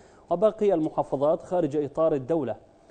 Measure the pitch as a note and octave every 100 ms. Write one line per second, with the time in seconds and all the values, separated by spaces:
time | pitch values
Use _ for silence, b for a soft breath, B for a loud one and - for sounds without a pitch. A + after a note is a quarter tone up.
0 | B B B F3 G#3+ G#3+ G#3 E3+ D#3 -
1 | C#3 C#3 D3 E3+ - F3+ D3+ D3+ C#3 -
2 | - D3 B2 E3 A#2+ G2+ - _ B